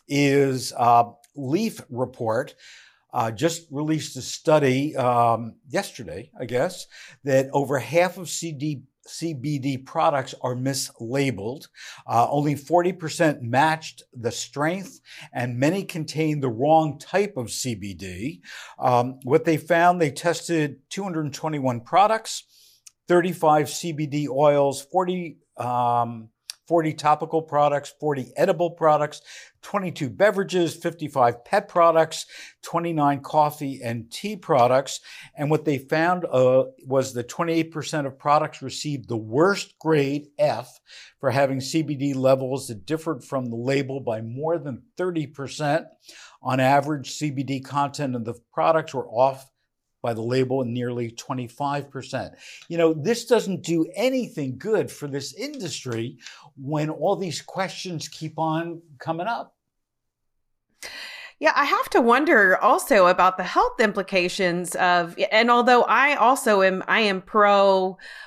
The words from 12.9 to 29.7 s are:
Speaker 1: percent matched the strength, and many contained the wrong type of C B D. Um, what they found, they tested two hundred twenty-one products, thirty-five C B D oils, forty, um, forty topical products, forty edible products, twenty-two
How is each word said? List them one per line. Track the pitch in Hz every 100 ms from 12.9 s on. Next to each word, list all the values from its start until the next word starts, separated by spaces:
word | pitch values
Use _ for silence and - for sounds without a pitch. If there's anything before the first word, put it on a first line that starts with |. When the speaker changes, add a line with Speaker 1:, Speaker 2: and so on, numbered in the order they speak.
Speaker 1:
percent | 180 156 - 160 139
matched | 117 123 156 160 - - -
the | 127 113
strength, | - - 139 151 190 180 - _ - -
and | 127 123 120
many | 143 196
contained | 190 165 156 151 156 151
the | 131
wrong | 110 143 160 156 127
type | - 190 202 135
of | 110
C | - 131
B | 104 101
D. | 90 98 90 131 180 - - - -
Um, | 131 123 127 131
what | 127 156
they | 165 151
found, | - 170 175 180
they | 151
tested | - 175 160 - 165 147 123 -
two | 190
hundred | 196 160 147
twenty-one | - 156 147 131 120
products, | - 170 208 220 - - - _ _ _ - _ -
thirty-five | 175 180 160 156 151 143
C | - 175
B | 151 151
D | 147 143
oils, | 135 147 143 139 135 -
forty, | 180 185 185 165 - _ -
um, | 120 123 120 120 117 117 110 _ _ - -
forty | 170 156
topical | 160 151 151 160 160
products, | 160 147 147 143 139 -
forty | 151 135 123 -
edible | 185 165 170
products, | 170 160 151 147 - - - - _
twenty-two | -